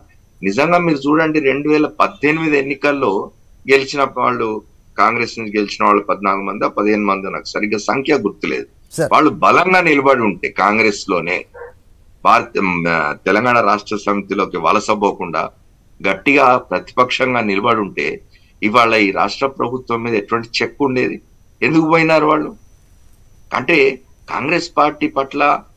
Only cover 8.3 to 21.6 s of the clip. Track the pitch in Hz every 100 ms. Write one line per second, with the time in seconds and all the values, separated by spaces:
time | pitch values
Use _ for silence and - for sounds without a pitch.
8.3 | - 85 65 58 _ _ - 147 117 151
9.3 | 95 95 123 175 185 175 143 139 127 110
10.3 | 87 - - 95 107 110 104 - 90 80
11.3 | 90 - - - - _ _ _ - -
12.3 | 113 113 - 95 90 85 82 76 73 95
13.3 | 98 123 120 104 104 - 104 104 101 98
14.3 | 101 95 90 82 101 101 110 101 92 90
15.3 | 80 - - _ _ _ - 92 95 -
16.3 | 143 135 123 - 90 - - 123 - 131
17.3 | 127 110 98 117 113 98 80 73 - -
18.3 | - _ _ 104 117 117 113 101 87 98
19.3 | - 135 - 123 127 - 117 117 113 101
20.3 | 117 113 - 117 - 139 127 - 208 -
21.3 | _ _ _